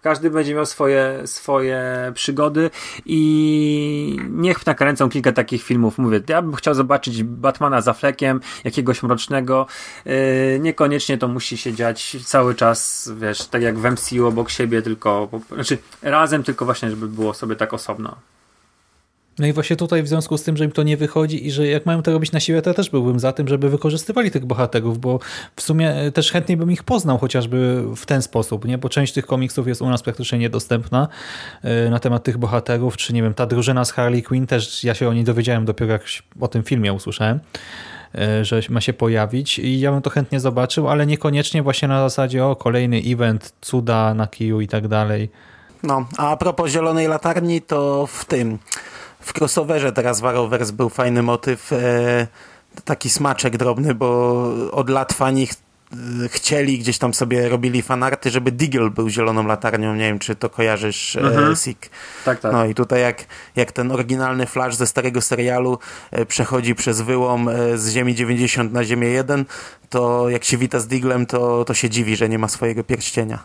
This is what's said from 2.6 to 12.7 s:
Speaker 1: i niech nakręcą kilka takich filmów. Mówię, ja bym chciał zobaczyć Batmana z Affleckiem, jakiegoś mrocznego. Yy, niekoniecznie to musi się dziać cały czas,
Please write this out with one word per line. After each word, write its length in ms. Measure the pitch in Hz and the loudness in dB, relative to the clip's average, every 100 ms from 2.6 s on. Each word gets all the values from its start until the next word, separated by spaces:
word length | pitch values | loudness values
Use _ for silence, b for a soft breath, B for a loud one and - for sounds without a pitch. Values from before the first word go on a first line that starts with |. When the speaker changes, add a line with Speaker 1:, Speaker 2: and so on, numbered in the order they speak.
| 160 B B B - | 0 B B B -2
Speaker 1:
i 1120 | 160 156 156 156 151 151 147 147 147 147 139 127 | 2 4 4 4 4 2 2 0 -2 -4 -4 -6
niech 360 | 156 175 175 - | 0 2 2 0
nakręcą 420 | 151 143 143 131 | 2 2 4 2
kilka 240 | 139 127 | 4 2
takich 300 | 120 117 123 | 2 0 -4
filmów. 360 | - 123 113 110 | 0 2 2 2
Mówię, 220 | 123 107 117 | 2 2 2
ja 140 | 160 | 0
bym 120 | 170 | 0
chciał 200 | 139 - | -2 0
zobaczyć 480 | 139 131 139 - 113 | 2 2 2 0 -4
Batmana 580 | 113 120 135 131 147 131 | -4 0 -2 0 0 2
z 80 | 117 | 2
Affleckiem, 520 | 117 143 131 135 131 B B | 2 0 0 0 0 B B
jakiegoś 380 | 127 131 127 120 | -4 -2 0 0
mrocznego. 640 | 123 120 - 139 127 131 131 B B B | 0 -2 0 -2 0 0 0 B B B
Yy, 80 | - 135 135 131 131 135 | -4 0 2 2 2 2
niekoniecznie 580 | 160 160 147 151 - 135 | 0 2 2 2 -2 -2
to 100 | 123 | 0
musi 280 | 123 - 117 | -2 -6 -6
się 160 | 127 | -6
dziać 420 | 113 117 113 - 131 | -2 -2 -2 -8 -10
cały 300 | 123 139 123 | 0 2 4
czas, 560 | 117 117 | 4 4